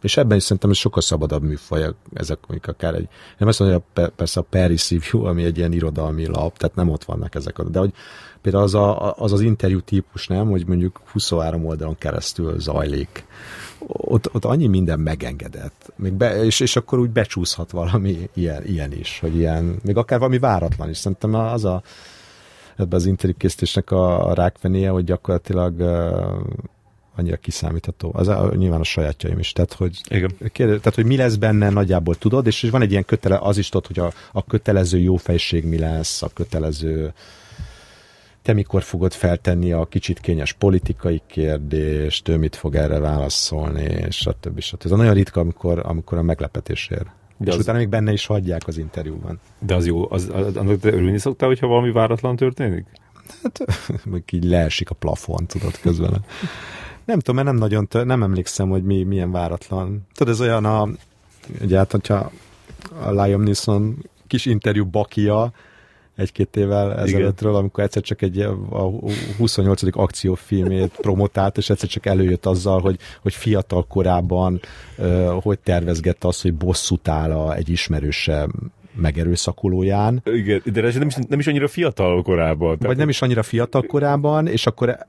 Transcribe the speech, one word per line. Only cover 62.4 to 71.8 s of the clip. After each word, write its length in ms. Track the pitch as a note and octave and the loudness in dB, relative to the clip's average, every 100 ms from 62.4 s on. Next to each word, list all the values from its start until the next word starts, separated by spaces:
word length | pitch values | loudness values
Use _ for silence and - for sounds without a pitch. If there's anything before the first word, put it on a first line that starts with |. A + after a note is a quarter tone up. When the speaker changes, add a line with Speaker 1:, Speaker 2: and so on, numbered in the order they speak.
| - - - - - D#3+ | -20 -20 -20 -20 -18 -10
Speaker 1:
a 220 | - G2+ | -2 2
Liam 200 | G2 G2+ | 4 4
Neeson 600 | G#2 G2+ - G2+ G#2+ B2+ - _ _ | 4 2 0 0 0 -4 -12 _ _
kis 200 | B2+ C3 | -4 0
interjú 380 | A2 A2 G2+ | 0 2 0
bakia 680 | G2 F2 G2+ - G#2 G#2 A#2 - - - _ _ _ - | 0 0 -2 0 2 2 0 -4 -20 -20 _ _ _ -6
egy-két 400 | F#2+ - G2 - | -6 -2 -2 0
évvel 340 | G2+ G2+ G2+ | 2 2 0
Speaker 2:
Igen. 80 | - | 0
Speaker 1:
ezelőttről, 500 | G2 F#2+ F#2+ G2 G#2+ | 0 2 2 0 0
amikor 300 | G#2 G2 - | 2 0 0
egyszer 180 | G2+ - | -2 -2
csak 200 | - - | -4 -2
egy, 180 | G2 F2+ G#2 G2 G2 | -2 0 -2 -2 -6
a 200 | G#2 F#2+ G#2+ G#2 G#2 - G2+ | -4 -2 -4 -6 -6 -6 0
huszonnyolcadik 600 | A2+ - F#2+ G2 F#2 F2+ | 0 2 4 4 2 2
akciófilmét 960 | F#2+ - F#2+ F2+ - G2 F#2 F#2+ F#2+ - | 0 0 -2 -2 -2 0 2 2 0 -2
promotált, 560 | G#2 F#2+ G2+ - G2 - | 0 2 2 2 0 0
és 120 | - | 0
egyszer 180 | G2+ | 0